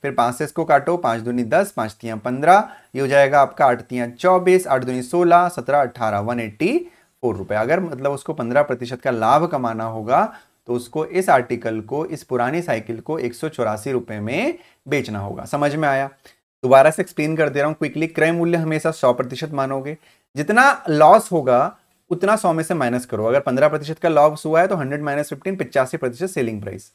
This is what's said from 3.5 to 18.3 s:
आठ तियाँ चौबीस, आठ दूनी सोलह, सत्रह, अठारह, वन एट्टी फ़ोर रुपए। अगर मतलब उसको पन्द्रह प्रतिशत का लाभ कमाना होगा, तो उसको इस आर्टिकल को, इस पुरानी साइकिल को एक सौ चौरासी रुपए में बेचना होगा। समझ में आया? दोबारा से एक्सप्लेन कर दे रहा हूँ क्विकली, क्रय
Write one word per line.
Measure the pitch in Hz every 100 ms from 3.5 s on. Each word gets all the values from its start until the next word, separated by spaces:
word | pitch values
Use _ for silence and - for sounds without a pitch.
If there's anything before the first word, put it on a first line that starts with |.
| - 143
आठ | 120
तियाँ | - 123 120
चौबीस, | 123 175 185 143 185 180
आठ | 131
दूनी | 127 127
सोलह, | 123 175 175 170 156
सत्रह, | - 120 143
अठारह, | 131 - 113 101
वन | 107 120
एट्टी | 113 104 170 311 349 _ _ _
फ़ोर | 123 95
रुपए। | 95
अगर | 104 113 170
मतलब | 175 131 139
उसको | 139 -
पन्द्रह | 151 120 131
प्रतिशत | 147 120 120 123
का | 139
लाभ | 120 110 143 165
कमाना | 147 120 110 113
होगा, | 113 107 143 214 - _ _ -
तो |
उसको | 120 123 156 156
इस | 180 190
आर्टिकल | 139 120 120 117 110
को, | 107 139 160
इस | 160
पुरानी | - 127 120 160
साइकिल | 170 113 110 113
को | 117 160
एक | 123
सौ | 123 160
चौरासी | - 113 107 139
रुपए | 127 120 107
में | 104 143 262 339 _ _ -
बेचना | 143 123 104
होगा। | 101 - -
समझ | 143 147
में | 147 151
आया? | 135 135 _ _ _ _ _
दोबारा | 127 135 143
से | 156
एक्सप्लेन | - - 151 160
कर | 156
दे | 139
रहा | 147
हूँ | 156
क्विकली, | 151 147 160
क्रय | 160 156